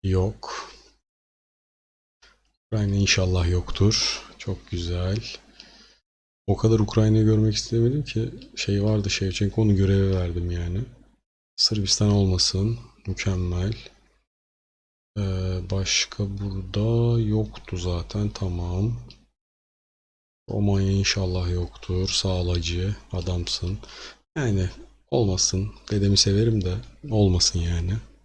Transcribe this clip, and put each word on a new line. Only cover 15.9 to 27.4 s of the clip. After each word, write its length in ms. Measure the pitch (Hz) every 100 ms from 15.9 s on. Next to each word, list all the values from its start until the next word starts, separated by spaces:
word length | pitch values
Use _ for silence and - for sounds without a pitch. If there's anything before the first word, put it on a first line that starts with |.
| - - - 98 98
burada 840 | 101 95 95 104 110 117 120 117
yoktu 560 | 107 107 107 - - 90
zaten. 540 | 90 87 - 101 104
Tamam. 680 | - 92 87 87 90 110 120 - - _ _ _ _ _ _ _ _ _ _ _ _ -
Romanya 420 | 104 101 98 98
inşallah 580 | 98 98 - 92 90 90
yoktur. 580 | 87 87 - - 90 95
Sağ 200 | - 95
ol 260 | 92 87
hacı. 420 | 87 82 85 92 101 -
Adamsın. 680 | 90 87 90 87 - 87 104 - - - - _ 156
Yani 340 | 127 98 92 - - _ _
olmasın. 640 | 131 104 90 - 92 104 - -
Dedemi 260 | 107 101 98
severim 480 | 101 98 117 110
de 120 | 90 95 - - 147
olmasın 480 | 110 98 87